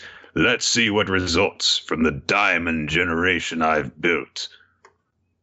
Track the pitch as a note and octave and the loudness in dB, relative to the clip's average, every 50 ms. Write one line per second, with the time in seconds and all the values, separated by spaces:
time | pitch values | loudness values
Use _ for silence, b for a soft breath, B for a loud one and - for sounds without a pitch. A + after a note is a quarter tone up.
0 | B B B B B B B D#2 E2+ A#2+ A#2+ A2+ - - - B2 A#2 G#2+ G2+ G#2+ | B B B B B B B 0 2 2 0 0 -2 -2 0 0 2 2 2 0
1 | G2 F#2+ F#2+ F#2 F2+ F2 E2 F2 G2 D2+ - - - - - - - - E2 D#2 | 2 2 0 0 0 0 2 2 2 0 0 -2 -2 0 0 -2 -2 -4 -2 0
2 | E2 D2+ C#2+ C2+ - - G2 G2+ G#2 G2 F2+ E2+ E2+ E2+ E2 D#2 D2+ D2 D#2 F2 | 0 0 0 -2 -2 -2 0 2 2 2 2 0 0 -2 -2 -2 -2 -2 0 0
3 | F2+ E2+ E2 E2 F2 F#2 F2+ D#2 - - E2+ E2 D#2+ D#2+ D#2 D2+ C#2 C2 - - | 0 0 0 0 2 2 0 0 -2 -4 -2 0 2 2 2 2 0 -4 -6 -2
4 | - F2 E2 C#2+ - - - - - b b b b b b b b - _ _ | 0 0 0 0 -2 -6 -10 -12 -12 b b b b b b b b -20 _ _
5 | _ _ _ _ _ _ _ _ | _ _ _ _ _ _ _ _